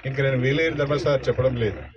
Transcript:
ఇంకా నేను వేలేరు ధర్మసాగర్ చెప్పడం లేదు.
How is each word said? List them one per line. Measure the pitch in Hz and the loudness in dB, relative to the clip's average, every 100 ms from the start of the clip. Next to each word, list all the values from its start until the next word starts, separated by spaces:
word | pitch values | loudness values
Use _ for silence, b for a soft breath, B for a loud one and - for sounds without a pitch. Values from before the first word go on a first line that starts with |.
| 135 | -6
ఇంకా | 135 | -2
నేను | 135 131 | 0 2
వేలేరు | 131 147 165 | 2 2 0
ధర్మసాగర్ | 151 143 147 147 139 - | 0 0 0 2 0 0
చెప్పడం | - 127 120 | 0 0 2
లేదు. | 415 - - | -2 -2 -14